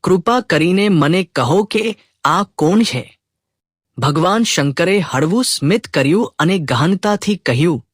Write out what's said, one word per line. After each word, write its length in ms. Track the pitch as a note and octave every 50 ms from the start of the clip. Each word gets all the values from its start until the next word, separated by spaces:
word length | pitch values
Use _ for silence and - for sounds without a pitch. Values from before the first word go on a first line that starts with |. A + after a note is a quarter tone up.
| -
કૃપા 380 | F3 F#3 F#3+ - A3+ A#3+ B3+
કરીને 480 | A#3 _ E3+ D3 D#3 F3 F#3 G3 G3+ G#3+
મને 340 | F#3+ D#3+ C#3+ D3 E3 F#3 F3+
કહો 400 | _ _ C#3+ B2 A#2+ D#3 G3 G#3+
કે 340 | G3+ - G#3+ G#3+ A3+ G3+ _ _ _ _ _ -
આ 200 | C#3 D#3 F#3 G3+
કોણ 400 | _ _ - D3+ D#3 F#3+ A3 A#3
છે?" 360 | - - B2+ - - _ _ _ _ _ _ _ _ _ _ _ _ _ _ _ _ _
ભગવાન 460 | - A#2+ C#3+ D3 E3 D#3+ F3+ G3+ A3+ A#3
શંકરે 560 | - - - C#3 C#3+ C3+ - E3+ F3+ G3 G#3
હળવું 460 | E3 - - C3 D3+ D#3+ F#3+ A#3+ B3+
સ્મિત 420 | - - - C#3 D3 G3 A#3 -
કર્યું 460 | - - D#3 C3 C#3 E3 G#3+ A#3+ - _ -
અને 200 | D3 E3 G3 F#3+
ગહનતાથી 760 | D#3 B2+ C3 A#2 C#3+ F3 G3+ F#3 - G#3 G#3 G3+ - G#3 G#3
કહ્યું 500 | F3 _ - A#2+ B2 D#3 F3 D#3+ B2 - _